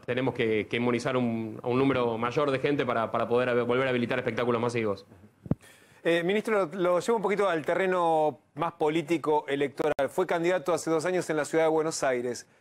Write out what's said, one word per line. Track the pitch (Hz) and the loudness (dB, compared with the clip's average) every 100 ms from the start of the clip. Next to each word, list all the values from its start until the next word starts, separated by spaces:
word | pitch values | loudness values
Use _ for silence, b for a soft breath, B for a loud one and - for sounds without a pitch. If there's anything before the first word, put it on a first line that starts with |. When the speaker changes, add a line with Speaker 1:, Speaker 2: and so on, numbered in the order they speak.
Speaker 1:
tenemos | - 123 131 | -4 -2 -2
que, | 127 113 107 98 | 0 2 0 0
que | 120 | 0
inmunizar | 120 120 139 127 | 0 0 0 0
un, | 120 113 110 - | 0 -2 -6 -6
a | 123 | -2
un | 127 | 2
número | 139 127 120 113 | 2 2 0 0
mayor | 120 151 147 | -2 0 0
de | 131 | 0
gente | 147 143 | 0 0
para, | 123 117 107 | 0 0 0
para | 117 110 | -2 0
poder | 120 123 | 2 2
hab-, | 120 | 2
volver | 117 123 135 | 2 2 2
a | |
habilitar | 123 117 127 | 0 0 -2
espectáculos | 123 110 120 117 | -2 0 0 0
masivos. | 120 117 110 98 - - - _ - - B B B B | 0 0 -2 -4 -10 -20 -20 _ -4 -4 B B B B
Speaker 2:
Eh, | 170 170 | 0 2
ministro, | 170 214 226 208 170 | 2 -2 0 0 0
lo, | 190 | 0
lo | 175 180 | 0 2
llevo | 190 233 | 0 0
un | |
poquito | 190 196 196 | 0 0 2
al | 165 | 0
terreno | 143 170 190 185 170 160 151 123 _ 143 | 0 0 0 2 2 2 2 -2 _ -6
más | 170 | -6
político | - 156 160 151 165 151 151 139 | -2 0 0 0 -2 0 0 0
electoral. | 143 143 - 156 - 135 | -2 -2 -2 0 0 0
Fue | - 180 | -2 -2
candidato | 175 170 185 185 | 0 0 0 0
hace | 160 165 | -2 0
dos | 160 170 | 0 0
años | 180 165 | -2 -2
en | 156 | -2
la | |
ciudad | 139 160 | 0 2
de | 160 | 2
Buenos | 160 156 - | 2 0 -2
Aires. | 139 123 123 113 - b | 0 0 -2 -6 -12 b